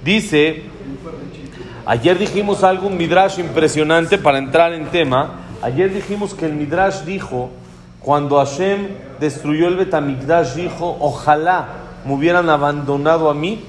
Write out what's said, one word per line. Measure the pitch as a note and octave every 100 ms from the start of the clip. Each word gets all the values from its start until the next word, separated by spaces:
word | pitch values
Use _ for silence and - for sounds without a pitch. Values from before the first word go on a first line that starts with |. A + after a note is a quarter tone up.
Dice, | C3 G#3+ G#3 D3+ D#3 D#3 - - - C3+ E3 D3+ C#3 - - - - - -
ayer | A#2 C#3+ F3+
dijimos | G3+ F#3+ G3+ G3
algo, | F#3+ F#3 G3
un | F#3
midrash | E3 F3 G3 F#3
impresionante | E3 D#3 D#3 D3+ D3+ E3 E3 G3
para | D3 C3+
entrar | C3+ D#3+ E3+
en | E3 D3
tema. | F3 D3+ B2+ D#3+ - - -
Ayer | A#2+ B2+ F#3+
dijimos | G3 - G3+ G3+
que | - D#3+
el |
midrash | D3+ C#3+ E3+ G3 -
dijo, | D#3 F#3+ - B2+ B2 - - - - -
cuando | - D3 D3 C#3+
Hashem | C3+ - F#3+ G3+ G3 - - -
destruyó | D3+ C#3 D3 D3+ F3
el | F3+
Betamigdash, | F#3+ D#3+ C#3+ C3 C#3 E3+ C#3+
dijo, | C#3 F3 - F3 -
"Ojalá | C#3+ - - D3+ D#3+ F3+ B2 - - - C3
me |
hubieran | C#3 D#3+ F3 E3+
abandonado | D3 C#3+ D3 C#3 C#3+ D3 E3 D#3
a |
mí | D3 E3 A3